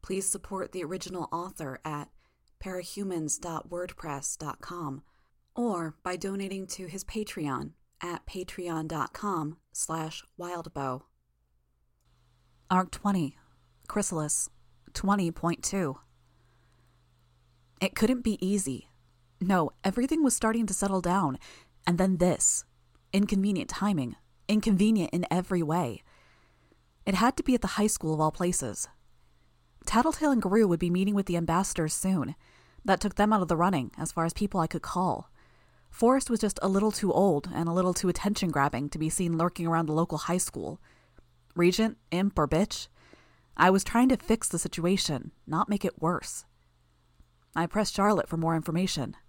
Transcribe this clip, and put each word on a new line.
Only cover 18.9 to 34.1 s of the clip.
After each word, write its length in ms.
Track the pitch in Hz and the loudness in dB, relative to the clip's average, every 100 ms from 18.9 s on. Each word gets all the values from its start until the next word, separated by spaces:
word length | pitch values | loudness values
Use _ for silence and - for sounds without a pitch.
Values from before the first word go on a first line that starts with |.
| _ _ _ _ _ | _ _ _ _ _
No, 300 | 180 190 151 - | 2 2 2 0
everything 400 | 190 190 262 320 | -2 0 0 2
was 100 | 285 | 2
starting 300 | - 220 226 | 2 0 2
to 80 | 214 | 0
settle 300 | 190 196 190 | 0 0 0
down. 360 | 175 185 165 131 - - _ _ - | 2 2 2 -2 -10 -20 _ _ -2
And 120 | 170 | 2
then 180 | 190 185 | 2 4
this. 480 | 180 165 - - - _ _ _ _ | 4 4 2 0 -6 _ _ _ _
Inconvenient 560 | 196 202 196 196 190 - | 0 2 2 2 0 -4
timing. 480 | - 202 185 123 - _ _ - | -2 0 0 -2 -8 _ _ 0
Inconvenient 640 | 214 226 190 208 220 170 | 2 4 6 6 4 2
in 120 | 170 180 | 0 0
every 320 | 175 185 185 | 0 2 0
way. 400 | 156 165 147 110 _ - _ _ _ _ _ _ _ _ - | 2 2 0 -4 _ -20 _ _ _ _ _ _ _ _ -2
It 80 | |
had 220 | 185 233 - | 4 4 2
to 60 | |
be 100 | - | 2
at 60 | 247 | 2
the 160 | 190 - | 2 2
high 80 | 214 | 2
school 260 | - 156 | 2 -2
of 80 | 156 | 2
all 120 | 156 | 0
places. 560 | - 180 180 123 107 - - _ _ _ _ _ _ _ - - | 2 -2 0 -4 -6 -10 -12 _ _ _ _ _ _ _ -14 0
Tattletale 460 | 220 285 311 311 | 2 2 2 2
and 100 | 254 | 2
Garou 240 | 190 208 214 | 4 4 4
would 140 | 170 | 4
be 100 | 175 | 2
meeting 240 | 180 196 | 2 2
with 120 | 202 196 | 0 0
the 100 | 170 | -2
ambassadors 580 | 165 165 190 - 156 | 2 0 0 -2 -2
soon. 400 | - 190 185 135 - _ _ _ - | -2 0 0 -2 -8 _ _ _ -12
That 140 | - 190 | 2 2
took 160 | 208 | 2
them 180 | - 208 | 2 2
out 100 | 214 | 4
of 40 | 175 | 2
the 100 | 165 | 2
running 360 | 180 170 123 - | 2 2 -2 -8
as 140 | 160 | -8